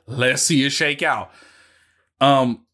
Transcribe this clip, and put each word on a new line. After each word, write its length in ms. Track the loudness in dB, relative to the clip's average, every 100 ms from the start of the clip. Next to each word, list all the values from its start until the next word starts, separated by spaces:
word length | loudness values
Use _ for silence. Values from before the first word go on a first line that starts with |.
| -12
Let's 360 | -2 -2 0
see 200 | 0 0 0
it 60 |
shake 300 | -2 -4 -2
out." 300 | -2 -4 -6 -16 -20 _ _ _ _ _ _ 0
Um, 460 | 2 4 2 -4 _